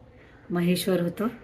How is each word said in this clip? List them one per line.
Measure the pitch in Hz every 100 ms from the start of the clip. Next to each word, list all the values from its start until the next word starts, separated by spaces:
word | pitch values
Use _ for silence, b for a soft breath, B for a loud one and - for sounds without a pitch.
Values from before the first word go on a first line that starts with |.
| - - B B -
महेश्वर | 175 175 180 - 180
होतं | 170 170 220 -